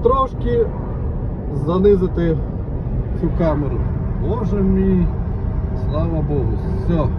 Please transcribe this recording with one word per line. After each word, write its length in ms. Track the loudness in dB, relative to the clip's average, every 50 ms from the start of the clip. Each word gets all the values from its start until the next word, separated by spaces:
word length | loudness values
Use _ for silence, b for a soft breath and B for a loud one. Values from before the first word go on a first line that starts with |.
| 4
трошки 640 | 4 4 4 2 0 -2 -2 -2 0 2 2 2 0 -2 -6 -6 -6 -4 -4 -4 -4 -4 -2 -4 -4 -4 -4 -6 -4 -4
занизити 840 | -2 -2 0 2 4 6 6 6 6 2 0 0 0 0 0 0 0 -2 -4 -4 -6 -6 -4 -4 -4 -4 -2 -2 -2 -2 -2 -2 -2
цю 80 | -2 -2 0
камеру. 400 | 2 2 2 2 0 0 -2 -2 -2 -2 -2 -2 -2 -2 -2 -2 -2 -2
Боже 340 | -2 -2 -2 0 -2 0 2
мій, 460 | 2 2 2 2 4 4 4 4 2 2 0 -2 -2 -2 -2 -2 -2 -2 -2 -2 -2 -2 -2 -2 -2
слава 360 | -2 0 0 0 0 0 0
Богу. 320 | 0 0 0 0 0 0 0 -2 -2 -2 -2
Все. 260 | -2 0 2 2 2 2 0 0